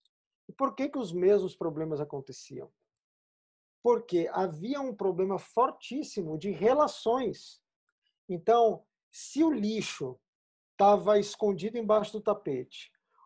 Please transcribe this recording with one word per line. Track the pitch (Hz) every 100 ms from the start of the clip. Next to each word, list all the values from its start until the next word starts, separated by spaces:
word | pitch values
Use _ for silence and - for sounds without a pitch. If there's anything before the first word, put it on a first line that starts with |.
| _ _ _ _ -
E |
por | - 269 -
que | 277
que | 285
os | 190
mesmos | 175 180 202 185 -
problemas | 170 151 160 147
aconteciam? | 147 143 135 123 - 127 139 _ _ _ _ _ _ _ _ _ _ _
Porque | 233 233 - 175 165
havia | - 190 156 220 285
um | 262 208
problema | 196 175 190 185
fortíssimo | - 226 262 - - 262 277 208 160 156
de | 196
relações. | 156 214 285 294 - 226 254 226 - - - _ _ _ _ _ _ -
Então, | 175 214 233 226 165 _ _ _
se | - - 277
o | 320
lixo | 247 208 220 - - 131 - _ _ _ _ _ -
tava | 202 208 180 208
escondido | 202 - 214 180 208 233
embaixo | 208 214 202
do | 214
tapete, | 214 202 160 127 131 - - _ _ _